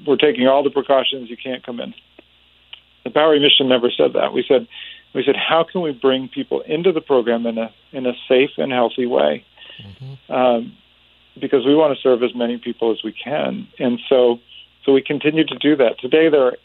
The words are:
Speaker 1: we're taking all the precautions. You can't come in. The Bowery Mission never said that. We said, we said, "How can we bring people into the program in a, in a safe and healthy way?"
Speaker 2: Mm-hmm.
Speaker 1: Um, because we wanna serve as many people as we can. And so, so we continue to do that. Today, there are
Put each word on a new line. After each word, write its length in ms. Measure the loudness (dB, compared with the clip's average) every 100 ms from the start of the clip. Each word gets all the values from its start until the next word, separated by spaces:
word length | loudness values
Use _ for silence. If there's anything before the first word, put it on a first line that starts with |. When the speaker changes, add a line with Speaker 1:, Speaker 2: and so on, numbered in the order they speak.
| -2
Speaker 1:
we're 100 | 2
taking 300 | 2 2 2
all 140 | 2
the 80 | 0
precautions. 580 | -2 0 0 0 -6 -10
You 80 | -14
can't 260 | -12 -12
come 160 | -12 -12
in. 140 | -12 -16 _ _ _ _ _ _ _ -20 _ _
The 60 | -4
Bowery 280 | 2 4 4
Mission 280 | 4 4 2
never 220 | 2 2
said 240 | 2 0
that. 180 | 0 -2
We 120 | -2 0
said, 180 | 0 0 -12 -20 -20 _
we 80 | -4
said, 120 | -2 0
"How 260 | 0 0
can 180 | 0 -4
we 100 | -6
bring 360 | -2 0 0 -4
people 340 | -10 -6 -6
into 300 | -4 -2 0
the 80 | 0
program 420 | 2 0 2 0 -2
in 120 | -4
a, 120 | -6 -10 _
in 140 | -8 -6
a 60 | -4 0
safe 220 | 2 2 -2
and 160 | -4
healthy 320 | 0 0 -2 -2
way?" 380 | 2 0 0 -8 _ -20 -20
Speaker 2:
Mm-hmm. 500 | -20 -18 -18 -18 -6
Speaker 1:
Um, 400 | 0 0 0 -4 -14 _ _ _ _ _ -12
because 260 | -2 0 2
we 80 |
wanna 220 | 4 2 2
serve 200 | 2 2
as 120 | 0
many 220 | -2 -6 -6
people 320 | -8 -4 -2
as 100 | -2
we 80 | -6
can. 560 | -12 -8 -4 -4 -6 -12 -6
And 220 | -4 -4 0
so, 320 | 4 4 0 _ -20 -20 _
so 80 | 2
we 100 | 2
continue 420 | 2 -4 -2 0
to 100 | -2 -2
do 200 | 0 2
that. 220 | 2 0
Today, 280 | 0 2 4
there 160 | 4
are 120 | 2 0